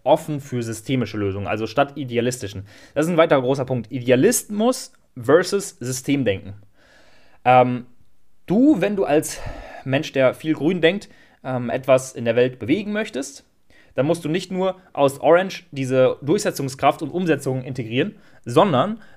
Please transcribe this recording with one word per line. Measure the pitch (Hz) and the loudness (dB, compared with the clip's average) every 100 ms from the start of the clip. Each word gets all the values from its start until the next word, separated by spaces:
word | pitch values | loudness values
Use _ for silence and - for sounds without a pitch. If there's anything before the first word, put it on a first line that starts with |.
offen | 127 156 160 147 | 0 0 0 -8
für | - 123 | -6 -6
systemische | 113 110 - 131 113 107 | -6 -8 -4 -4 -2 -4
Lösungen, | 101 98 98 | -4 -4 -4
also | 107 110 | -4 -2
statt | - 139 - | -2 -2 -4
idealistischen. | 131 117 120 123 98 101 98 - - | -6 -2 -2 -2 -8 -12 -16 -20 -8
Das | - 160 | -4 0
ist | |
ein | 165 | 2
weiterer | 165 143 | 4 4
großer | 123 139 127 | 2 -2 -2
Punkt. | 127 107 | -4 -6
Idealismus | 135 120 123 180 233 - 208 233 254 - _ _ - | -4 2 4 4 2 -2 -2 0 -2 -6 _ _ -6
versus | 117 156 180 202 190 - | 4 4 4 -4 -6 -10
Systemdenken. | 120 127 - 139 113 95 95 98 - _ _ _ - - - - | -8 -6 -2 -2 0 -2 -6 -18 -20 _ _ _ -20 -20 -20 -4
Ähm, | 123 127 123 123 - - - - - - - | 4 6 4 0 -8 -20 -20 -20 -20 -14 -2
du, | 196 277 240 | 2 4 4
wenn | 196 202 | 0 -2
du | - | 0
als | 151 156 - - - - - | 0 0 -6 -12 -12 -16 -12
Mensch, | - 160 160 | -4 -4 -2
der | 135 127 - | 0 2 0
viel | 156 | -4
grün | 156 147 185 | -2 -2 2
denkt, | 160 202 - - _ _ | 2 0 -6 -20 _ _
ähm, | 131 127 123 | -8 -6 -4
etwas | 139 131 131 131 | -4 4 2 2
in | - 117 | -4 0
der | 117 | 2
Welt | 127 127 | 2 0
bewegen | 107 190 208 | -2 -2 -2
möchtest, | 208 220 247 277 - _ _ _ _ _ - | -6 -6 -8 -10 -12 _ _ _ _ _ -4
dann | 143 | -2
musst | 170 | -2
du | 156 | -4
nicht | 175 185 | -6 -4
nur | 180 185 185 _ | -4 -4 -6 _
aus | - 143 139 | 0 0 2
Orange | 139 170 190 - - | 4 4 4 -6 -12
diese | 135 131 131 127 - | -8 0 4 4 2
Durchsetzungskraft | 135 202 196 165 139 131 143 151 | 0 0 0 -4 -6 0 2 2
und | 143 | -2
Umsetzung | 180 180 226 139 131 | -2 0 0 -2 -6
integrieren, | 131 135 110 120 190 - - - - | -6 -8 -4 -2 -2 -6 -20 -18 -2
sondern | 123 196 127 180 226 - | 2 4 4 0 -4 -14